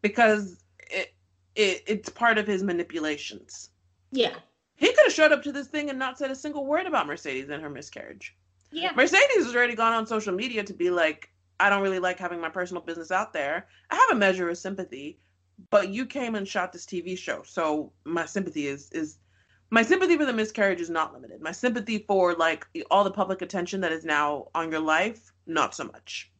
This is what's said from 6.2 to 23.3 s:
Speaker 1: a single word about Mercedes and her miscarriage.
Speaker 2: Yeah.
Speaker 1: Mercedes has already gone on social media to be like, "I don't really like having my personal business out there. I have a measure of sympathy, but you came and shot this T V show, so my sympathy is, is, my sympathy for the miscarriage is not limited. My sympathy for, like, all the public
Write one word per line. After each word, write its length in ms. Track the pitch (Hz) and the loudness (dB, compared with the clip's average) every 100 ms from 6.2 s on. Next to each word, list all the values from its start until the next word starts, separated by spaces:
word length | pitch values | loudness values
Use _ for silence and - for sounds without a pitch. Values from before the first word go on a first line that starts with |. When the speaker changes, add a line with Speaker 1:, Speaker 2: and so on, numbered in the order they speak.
| 269 | -6
Speaker 1:
a 20 | |
single 320 | 269 302 294 269 | -6 -8 -8 -2
word 200 | 302 381 | -2 0
about 200 | 285 147 | -2 -2
Mercedes 420 | 143 147 131 139 | -6 -6 -6 -6
and 140 | 147 | -10
her 80 | 156 | -10
miscarriage. 680 | 135 147 - - - - _ _ _ _ | -12 -14 -16 -16 -16 -20 _ _ _ _
Speaker 2:
Yeah. 180 | 302 359 269 | -6 -4 2
Speaker 1:
Mercedes 480 | 285 370 571 480 247 | 4 6 6 4 2
has 80 | |
already 220 | 240 240 226 | 2 2 2
gone 160 | 226 | 2
on 120 | 226 | 2
social 300 | 220 226 208 | 0 -2 -2
media 300 | 185 247 226 | -4 -2 -4
to 100 | 202 | -6
be 160 | 185 175 | -2 0
like, 400 | 175 160 151 - _ _ _ | 2 2 0 -14 _ _ _
"I 100 | 202 | 4
don't 100 | 202 | 4
really 200 | 196 185 | 2 0
like 180 | 180 180 | -2 -2
having 220 | 180 170 | -6 -6
my 80 | 165 | -6
personal 340 | 185 180 175 | -6 -6 -6
business 300 | 170 165 165 | -8 -10 -2
out 200 | 185 208 | -2 -2
there. 360 | 160 139 165 - _ _ | -4 -4 -4 -8 _ _
I 20 | |
have 160 | 349 494 | 4 4
a 80 | 277 | 6
measure 320 | 196 185 175 | 4 2 -2
of 80 | 170 | -4
sympathy, 600 | 185 190 180 131 143 - _ _ _ _ 185 | -6 -8 -10 -10 -14 -16 _ _ _ _ 2
but 200 | 208 196 | 2 2
you 140 | 202 | -6
came 300 | 262 285 240 | -6 -6 -4
and 120 | 220 196 | -4 -4
shot 260 | 208 180 | -4 -4
this 140 | - - | -8 -10
T 140 | 180 | -8
V 140 | 170 | -6
show, 280 | 185 - 127 | -8 -6 -8
so 480 | - - 160 151 151 _ | -8 -4 -2 -2 -4 _
my 240 | - 170 160 | -6 -6 -4
sympathy 400 | 202 180 151 143 | -4 -6 -4 -6
is, 240 | 139 143 | -8 -8
is, 280 | 160 156 - _ _ _ _ _ | -8 -8 -10 _ _ _ _ _
my 120 | 226 | 2
sympathy 340 | 226 370 370 330 | 4 4 4 2
for 80 | 294 | 2
the 60 | |
miscarriage 480 | 226 214 - 202 180 | 0 -4 0 0 0
is 100 | 170 | -4
not 220 | 165 160 | -4 -4
limited. 280 | - 131 - | -6 -20 -12
My 120 | 156 | -10
sympathy 460 | 180 247 240 214 220 - | -2 -2 -2 -4 -6 0
for, 260 | 196 180 | 2 4
like, 320 | 170 165 156 - 165 - | 4 2 0 -8 -12 2
all 140 | 190 | 4
the 80 | 202 | 4
public 300 | 190 185 | 0 -2